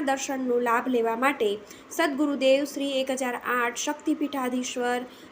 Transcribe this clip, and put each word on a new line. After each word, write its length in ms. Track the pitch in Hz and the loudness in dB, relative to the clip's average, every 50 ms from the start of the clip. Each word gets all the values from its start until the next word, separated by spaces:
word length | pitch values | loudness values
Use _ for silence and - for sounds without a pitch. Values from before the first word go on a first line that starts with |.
| 302 | 2
દર્શનનો 560 | 269 269 269 - - 269 262 254 247 240 240 | 0 0 -2 -2 -4 -4 -4 0 0 2 2
લાભ 320 | 247 240 226 247 247 262 254 | 2 4 2 2 2 2 0
લેવા 220 | 233 226 226 226 | 2 2 2 0
માટે 340 | 233 247 277 277 - 226 202 202 208 - - - - - - - | 2 2 2 2 2 0 0 0 -2 -8 -16 -20 -20 -18 -12 0
સદગુરુદેવ 720 | - 330 311 277 254 302 285 285 247 269 262 269 277 294 285 - | 0 2 2 2 2 0 0 2 2 4 6 6 6 4 0 -4
શ્રી 180 | 285 277 277 277 262 | -4 -4 -2 0 -2
એક 160 | 262 269 262 | -2 -2 -2
હજાર 200 | 254 262 247 240 - - - 247 | -2 -2 -4 -4 -4 -2 -2 0
આઠ 280 | 247 240 240 247 - - | 2 0 0 -2 -2 -4
શક્તિપીઠાધીશ્વર 1200 | 294 294 294 - 320 294 311 302 285 - 269 254 247 247 254 247 - - 247 240 247 247 247 254 - - - - - | -4 -4 -4 -2 -2 -2 -2 -2 -4 -4 -4 -4 -2 -2 -2 -4 -4 -4 -2 -2 -2 -2 -2 -4 -8 -14 -20 -20 -20